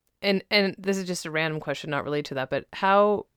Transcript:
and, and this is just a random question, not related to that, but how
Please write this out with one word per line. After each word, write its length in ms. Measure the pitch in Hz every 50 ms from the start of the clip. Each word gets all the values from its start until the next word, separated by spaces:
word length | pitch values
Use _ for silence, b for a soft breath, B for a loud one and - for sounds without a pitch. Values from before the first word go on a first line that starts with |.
| _ _ _ _
and, 220 | - 202 196 190 - _
and 240 | - 208 196 190 156 -
this 200 | 190 196 196 190
is 80 | 190
just 180 | 180 180 - -
a 40 | 170
random 300 | 156 156 160 160 156 156
question, 300 | 143 156 139 - - 151
not 140 | 143 139 -
related 220 | 143 147 147 147
to 80 | - 143
that, 160 | 135 131 -
but 160 | 143 135 - _ -
how 520 | - - 190 196 202 208 208 208 190 - - _